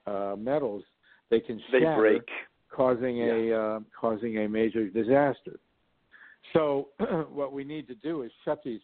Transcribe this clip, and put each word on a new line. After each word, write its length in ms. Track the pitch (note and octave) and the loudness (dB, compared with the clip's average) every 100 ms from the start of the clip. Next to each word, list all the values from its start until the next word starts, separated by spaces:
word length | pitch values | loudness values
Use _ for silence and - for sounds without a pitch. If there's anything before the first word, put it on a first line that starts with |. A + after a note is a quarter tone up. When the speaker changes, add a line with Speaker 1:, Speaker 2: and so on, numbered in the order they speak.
| G2+ | -8
Speaker 1:
uh, 280 | G2 G2 G2+ | -6 -6 -6
metals, 460 | A#2 D3 B2+ G2+ - _ _ _ - | -4 -2 -2 -6 -12 _ _ _ 0
they 80 | A2+ | 0
can 200 | - A2 - | 0 -12 2
Speaker 2:
They 100 | B2+ | 4
Speaker 1:
shatter, 200 | D#3+ D3 | 4 6
Speaker 2:
break. 220 | A2 - - - - _ _ | 4 4 0 -12 -12 _ _
Speaker 1:
causing 520 | - B2+ A#2+ B2+ A#2+ | 0 2 2 0 0
a, 260 | A#2 A2+ A2+ | 0 2 2
Speaker 2:
Yeah. 60 | A2 | 0
Speaker 1:
uh, 240 | G#2+ A2 A2 - | 0 -4 -8 -4
causing 400 | A#2 A2 A2+ A2 | -2 0 -2 -2
a 100 | G#2+ | 0
major 400 | A2 A2+ A2+ G2+ | 2 2 2 -2
disaster. 680 | A2 A2 C#3 C#3+ - - - _ _ _ _ _ - - _ - | -2 2 4 4 0 -10 -18 _ _ _ _ _ -20 -20 _ -2
So 360 | E3 D3+ C#3 C#3 - | 0 2 0 -4 -6
<clears throat> 320 | A#3 F3 C#3 | -2 -2 -4
what 200 | C#3 C3+ | -6 -6
we 100 | C#3 | -6
need 220 | C#3 D#3 B2 | -8 -10 -12
to 60 | |
do 280 | A2+ D#3 D#3+ | -10 -6 -6
is 80 | A#2 _ | -8 _
shut 160 | - D3 | -6 -6
these 160 | B2+ A2 | -6 -10